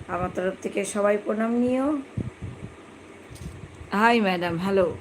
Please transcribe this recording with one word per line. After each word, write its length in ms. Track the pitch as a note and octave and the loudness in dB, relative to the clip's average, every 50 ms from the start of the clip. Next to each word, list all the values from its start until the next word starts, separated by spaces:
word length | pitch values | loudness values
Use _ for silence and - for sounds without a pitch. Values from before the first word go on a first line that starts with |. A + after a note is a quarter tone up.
| - | -8
আমার 220 | - F3+ F3 F3+ F3+ - | -6 -4 -4 -4 -4 -2
তরফ 180 | F3+ F3+ F#3+ F#3 - | -2 -2 -2 -2 -4
থেকে 240 | - A3 - G#3 G3 | -6 -4 -4 -4 -4
সবাই 320 | F#3+ - G#3 G3+ G3+ G#3 | -2 0 2 2 4 2
প্রণাম 340 | G#3 G#3 - G#3+ G#3+ A3+ A3+ | 2 0 -2 0 0 0 2
নিও। 460 | A#3 A#3+ B3 B3 B3+ C4 C4+ D4 D#4 C#4 C4+ - - - - - - - - - - - - - - - - - - - - - - - - - - - - - - - - - - - - - | 2 2 2 2 2 2 2 0 0 -2 -4 -6 -6 -6 -6 -6 -10 -10 -12 -12 -10 -12 -14 -14 -14 -18 -20 -20 -20 -20 -20 -20 -20 -20 -20 -18 -16 -14 -14 -14 -14 -14 -16 -16 -16 -18 -8 -4
হাই 300 | - G3+ A3 A#3 A#3+ A#3 | 2 4 6 6 6 6
ম্যাডাম, 360 | G#3+ F#3+ F#3 F3 F3 F3 E3+ | 4 2 2 2 0 0 0
হ্যালো। 380 | E3 F3+ G3 G3 G3 F3+ D#3+ - F#2+ | 0 0 2 4 4 4 2 0 -4